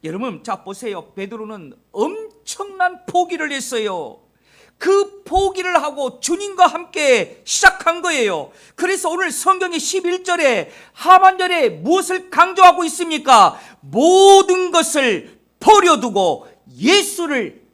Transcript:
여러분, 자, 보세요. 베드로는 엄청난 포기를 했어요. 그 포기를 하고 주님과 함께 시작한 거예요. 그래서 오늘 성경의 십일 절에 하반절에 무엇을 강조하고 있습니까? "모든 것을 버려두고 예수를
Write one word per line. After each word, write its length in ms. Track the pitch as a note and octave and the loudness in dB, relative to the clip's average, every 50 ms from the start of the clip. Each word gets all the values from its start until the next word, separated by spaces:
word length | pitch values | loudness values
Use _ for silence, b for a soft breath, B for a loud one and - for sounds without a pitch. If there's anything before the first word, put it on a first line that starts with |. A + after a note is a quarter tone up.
| _ | _
여러분, 400 | D#3+ D#3+ F#3+ A#3 B3+ G3 D#3 _ | -12 -10 -8 -10 -10 -10 -12 _
자, 200 | - G3 F#3+ _ | -12 -12 -12 _
보세요. 500 | F#3+ G3 G3 - A3+ G3 F3 D#3+ _ _ | -18 -18 -14 -12 -12 -12 -12 -14 _ _
베드로는 600 | - G3 G3+ A3 A3+ A3 G#3+ A3 G3+ E3 C#3 A#2+ _ _ _ | -14 -14 -14 -14 -16 -16 -16 -16 -18 -20 -20 -20 _ _ _
엄청난 1120 | _ G3 G#3+ D#4 G4 A4 A4 A4 _ _ _ - - - G4 G4+ G4 F#4+ F#4 F4+ F4+ F4+ _ | _ -4 -4 -4 -4 -8 -14 -16 _ _ _ -16 -12 -12 -12 -14 -6 -4 -4 -4 -4 -8 _
포기를 460 | - - F4 F4+ F4 F4+ D#4+ D#4 D4+ | -4 -2 -2 -2 -2 -4 -8 -6 -6
했어요. 760 | C#4 C4+ B3 - C4 A3+ A3 G#3 F#3+ F3 D#3 A#2 - _ _ _ b b b b b b b b b _ | -6 -8 -8 -8 -8 -6 -6 -6 -6 -8 -10 -12 -16 _ _ _ b b b b b b b b b _
그 460 | - E4 G4 G4 G4+ G4+ G4 - _ | -2 0 0 0 0 -2 -8 -20 _
포기를 580 | - D#4 F#4 G4 G4 F#4+ F#4+ F#4 F4+ F4+ E4 | -4 -2 0 0 0 -4 -4 -6 -2 -2 -2
하고 380 | C#4 D4 C#4 C#4 C#4 B3 - - | -2 -2 -8 -6 -8 -8 -8 -8
주님과 480 | - - E4+ F#4 G4+ G4+ G4 F4+ F4+ D#4 | -8 -6 -6 -6 -6 -10 0 0 0 2
함께 760 | - E4 F4 _ - - D4+ C#4 B3+ A3 F3 - - _ _ | 0 -4 -14 _ -8 -4 0 2 2 0 0 -6 -10 _ _
시작한 560 | - - - - F#4+ - - - E4 E4 F4 | -8 -6 2 2 0 0 2 -4 -4 -4 -4
거예요. 500 | E4+ F4+ D#4+ C#4 A#3+ G3+ F#3 D#3 C3+ - b b b b b | -4 -4 -4 -2 -2 -4 -4 -6 -8 -12 b b b b b
그래서 340 | - E4+ F4+ G4 - - E4+ | -6 -4 -4 -4 -4 -4 -6
오늘 220 | D#4+ F4+ F#4+ E4+ | -4 -4 -4 -6
성경의 480 | B3+ - - F4 F#4+ F#4 F#4 F#4 F4 D#4+ | -6 -4 0 0 0 0 -2 -6 -6 -8
십일 440 | D#4+ - - F#4+ F4+ F4 F4 F#4 F#4 | -8 -6 -6 -6 -4 -4 -6 -6 -4
절에 480 | - F4 E4+ D#4+ C#4 A#3+ G3+ D#3 B B B B B B | -6 -4 0 0 0 0 -2 -6 B B B B B B
하반절에 760 | - - D#4 F#4 F#4 F#4+ F#4+ F#4 F#4 F#4 F4+ F4+ E4+ C#4+ A#3 | -10 2 6 6 8 8 6 4 4 -4 -4 -2 0 -2 -2
무엇을 600 | E3+ D3+ D#3+ A3+ E4 F#4+ F#4 F4 F#4 F#4 F#4 - | -2 -4 -2 -2 0 0 0 -4 -6 -8 -8 -8
강조하고 540 | - - E4+ F#4 F#4 F4+ F#4+ F4+ E4+ - F4 | 0 0 0 2 4 6 6 6 6 6 -2
있습니까? 760 | D#4+ - - F4 E4+ D#4 D4 - - C4 A3+ G3 C#3+ B B B B B B | -6 -6 -8 -8 -6 -6 -6 2 4 6 6 6 4 B B B B B B
"모든 920 | _ C#3 C#3 G#3 C4+ E4 F#4 F#4+ G4 G4 G4 G4 F#4+ F#4+ F#4 F#4 F#4 F4+ | _ -8 -2 0 2 4 6 6 8 8 8 8 6 4 0 -2 -2 -2
것을 680 | D#4+ E4+ D#4+ - - D4+ C4+ B3 G#3 E3 - - _ _ _ _ _ _ | -2 -2 -2 0 -2 -2 0 0 -2 -4 -8 -12 _ _ _ _ _ _
버려두고 880 | - - G#4+ G4+ - F4 D#4+ A#3+ A3 A#3+ G3 G3 F#3+ F3 C#3+ - B B B B _ _ B2+ - | 4 6 6 6 6 4 2 2 0 -4 -2 -2 0 -2 -2 -4 B B B B _ _ -16 -4
예수를 880 | E3+ B3+ F#4 G4+ F4+ G4+ - - E4+ D#4+ C#4+ C4 G#3+ D#3 - _ _ _ | 0 2 2 2 0 -2 -6 -8 -8 -4 -4 -4 -6 -6 -12 _ _ _